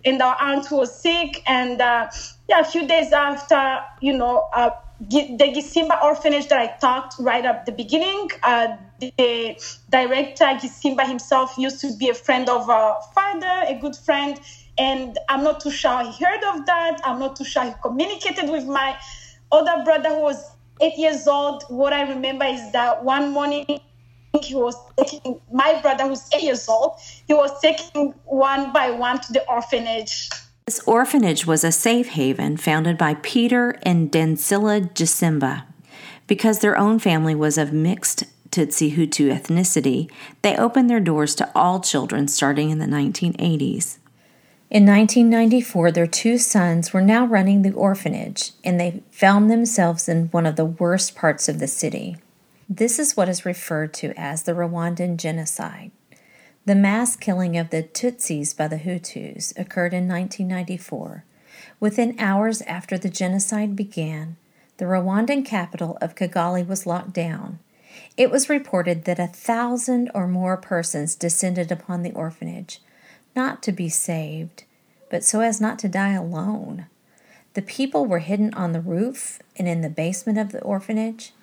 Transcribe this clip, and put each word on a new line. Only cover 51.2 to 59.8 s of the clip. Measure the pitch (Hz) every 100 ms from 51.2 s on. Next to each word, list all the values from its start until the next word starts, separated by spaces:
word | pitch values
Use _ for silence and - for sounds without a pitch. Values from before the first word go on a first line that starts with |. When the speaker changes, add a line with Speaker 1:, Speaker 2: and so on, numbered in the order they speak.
| 160 151 -
Speaker 2:
of | 156
the | 139
city. | - 160 - - 165 _ _ _ _ _
This | 185 233 240
is | 294 -
what | 185
is | 180
referred | 180 180 - 156 156 -
to | 151 -
as | 151 156
the | 170
Rwandan | 170 170 170 170 170 180 170
genocide. | 165 165 156 - - - - _ _ _ _ _ _ _ -
The | 196
mass | 196 214 240 -
killing | - 185 180 170
of | 165
the | 160
Tutsis | 160 - 240 240 - 156 147 -
by | 156
the | 156
Hutus | 160 180 160 - - - - -
occurred | 190 -